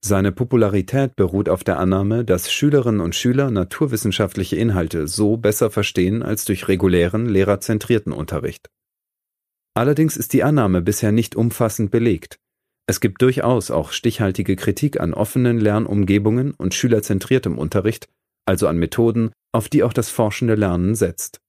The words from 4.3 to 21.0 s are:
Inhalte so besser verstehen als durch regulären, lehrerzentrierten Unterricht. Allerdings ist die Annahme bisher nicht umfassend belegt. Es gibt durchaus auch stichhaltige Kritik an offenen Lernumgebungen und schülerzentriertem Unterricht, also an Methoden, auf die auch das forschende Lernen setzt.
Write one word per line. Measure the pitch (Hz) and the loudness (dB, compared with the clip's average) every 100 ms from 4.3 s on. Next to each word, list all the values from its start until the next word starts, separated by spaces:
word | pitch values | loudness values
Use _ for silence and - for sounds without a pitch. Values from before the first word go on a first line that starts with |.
| - 92 85 | -2 -4 0
Inhalte | 113 95 80 85 76 | 0 0 0 -2 -4
so | 92 104 113 | 0 0 2
besser | 107 107 113 | 0 0 0
verstehen | 110 101 - 92 110 | 0 -2 0 0 0
als | - 104 - | -2 -6 -2
durch | 98 - | -4 0
regulären, | 95 95 90 87 110 117 | 2 4 4 2 0 0
lehrerzentrierten | 95 95 98 - 110 - 117 - | 2 2 0 0 -4 0 -2 -2
Unterricht. | 69 76 78 - - _ _ _ _ _ _ _ _ _ _ _ | -8 -6 -6 -6 -10 _ _ _ _ _ _ _ _ _ _ _
Allerdings | - 123 147 160 - | -2 0 2 0 0
ist | - | -2
die | 131 | 0
Annahme | - 151 107 92 | 2 2 2 2
bisher | 87 104 110 | 0 0 2
nicht | 110 110 - | 2 0 0
umfassend | 117 - 113 - 104 | -2 0 -2 0 -2
belegt. | 117 117 87 - - _ _ _ _ - | 2 2 0 -6 -20 _ _ _ _ -6
Es | 104 | -2
gibt | 107 95 | -2 2
durchaus | 127 131 - 123 95 | 2 2 0 0 0
auch | - 76 | -4 -4
stichhaltige | - 117 - 101 92 98 95 | -4 -4 0 -2 -2 -2 -2
Kritik | - 98 147 - | -2 -2 -2 -2
an | 85 78 | -4 -2
offenen | 107 - 123 117 | -2 0 0 2
Lernumgebungen | 107 104 113 101 95 101 101 117 135 | 2 0 0 0 2 2 2 0 -2
und | - 92 - | -4 -4 -2
schülerzentriertem | 127 113 - 98 - 127 104 65 | 2 2 2 -4 2 0 0 -4
Unterricht, | 78 104 98 - - _ _ _ - | -2 0 -2 -4 -10 _ _ _ -2
also | 92 92 | 0 2
an | 85 | 2
Methoden, | 85 - 117 117 113 _ _ | -2 2 2 2 -2 _ _
auf | 117 110 | -4 0
die | 147 | 2
auch | 123 | 2
das | 117 117 | 0 -4
forschende | - 110 - 120 | 0 -2 0 0
Lernen | 107 101 87 90 | 2 2 2 0
setzt. | 110 | 2